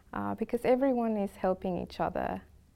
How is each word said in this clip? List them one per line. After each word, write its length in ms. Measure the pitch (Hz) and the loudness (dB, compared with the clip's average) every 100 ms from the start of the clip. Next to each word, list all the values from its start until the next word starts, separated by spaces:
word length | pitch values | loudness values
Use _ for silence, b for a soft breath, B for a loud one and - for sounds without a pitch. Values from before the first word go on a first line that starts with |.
| - | -10
uh, 220 | - 202 | -6 -4
because 260 | 202 220 233 | -4 -2 0
everyone 520 | - 247 277 247 226 214 | 2 4 4 2 2 0
is 140 | 196 - | -2 0
helping 440 | 185 185 190 175 | 0 0 0 -2
each 200 | - - | -4 -2
other 420 | 170 - - 190 - - - | -2 -2 -4 -4 -10 -20 -20